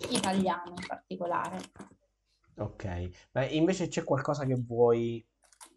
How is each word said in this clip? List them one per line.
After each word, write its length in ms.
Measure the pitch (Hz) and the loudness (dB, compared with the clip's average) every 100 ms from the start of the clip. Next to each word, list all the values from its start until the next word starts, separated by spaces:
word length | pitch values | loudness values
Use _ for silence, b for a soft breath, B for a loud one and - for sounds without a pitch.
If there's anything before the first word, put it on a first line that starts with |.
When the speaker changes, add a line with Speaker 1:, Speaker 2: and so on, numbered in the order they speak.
| - | -2
Speaker 1:
italiano 640 | 240 196 190 185 175 175 180 | 0 2 2 2 0 -4 -10
in 100 | - | -10
particolare. 720 | - - 185 175 170 165 185 - - - _ _ _ _ _ _ - | -10 -10 -6 -2 -2 -4 -8 -12 -16 -20 _ _ _ _ _ _ -8
Speaker 2:
Ok, 520 | 104 - 95 87 90 b b | -8 -6 -8 -6 -8 b b
ma 120 | 127 131 | -2 0
invece 420 | 156 170 185 170 | 2 2 2 -2
c'è 160 | 170 | -2
qualcosa 400 | - 135 143 143 | 0 0 0 -2
che 100 | 131 | 0
vuoi 720 | 127 120 117 120 117 117 117 - _ _ - - | -2 0 6 6 6 2 -4 -12 _ _ -20 -20